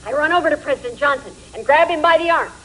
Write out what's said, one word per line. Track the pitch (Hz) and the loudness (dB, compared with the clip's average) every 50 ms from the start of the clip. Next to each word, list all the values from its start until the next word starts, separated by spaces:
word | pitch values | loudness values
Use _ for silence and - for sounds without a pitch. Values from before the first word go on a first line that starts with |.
| - | -8
I | 208 247 | -4 -4
run | 285 302 311 | -2 0 2
over | 339 349 311 320 | 0 2 2 0
to | 294 | -2
President | 294 - - 277 - - 247 - | -2 -2 -4 -6 -4 -4 -12 -8
Johnson | - 294 285 285 262 - - - - - - - | -2 -2 -2 -2 -2 -6 -16 -20 -20 -20 -20 -16
and | 214 220 | -14 -2
grab | 220 277 311 339 339 | 2 4 4 4 2
him | 349 311 | 0 0
by | 302 339 330 | 0 2 2
the | 320 339 339 | 2 2 2
arm. | 330 311 233 - - - | 0 0 -2 -4 -10 -20